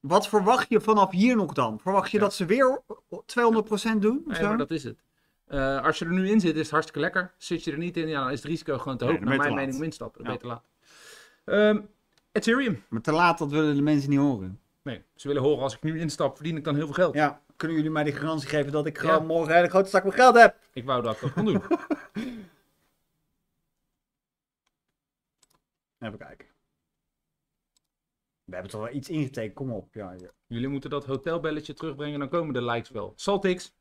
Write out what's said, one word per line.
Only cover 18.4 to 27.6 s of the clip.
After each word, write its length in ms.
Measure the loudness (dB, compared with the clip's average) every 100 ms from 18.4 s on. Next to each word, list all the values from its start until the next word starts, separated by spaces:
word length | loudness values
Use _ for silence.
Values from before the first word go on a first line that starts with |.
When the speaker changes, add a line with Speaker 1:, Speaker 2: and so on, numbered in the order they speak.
| -2
Speaker 1:
geven 240 | -2 0
dat 140 | -2 -4
ik 100 | -4
Speaker 2:
Ja. 60 | 2
Speaker 1:
gewoon 180 | 2 2
morgen 220 | -2 4
een 60 | 4
hele 120 | 6
grote 200 | 4 4
zak 140 | 2
met 100 | 2
geld 200 | 6 8 12
heb? 200 | 10 8 _
Speaker 2:
Ik 120 | -12
wou 180 | -2 -2
dat 120 | -2
ik 60 | -4
dat 120 | -4
kon 120 | -2
doen. 180 | 0 0
Speaker 1:
<laughs> 80 | 0 -4 -4 -8 -8 -12 -10 -12 -18 _ _ _ _ _ _ _ _ _ _ _ _ _ _ _ _ _ _ _ _ _ _ _ _ _ _ _ _ _ _ _ _ _ _ _
Even 200 | -14 -14
kijken. 280 | -18 -20 -20 _ _ _ _ _ _ _ _ _ _ _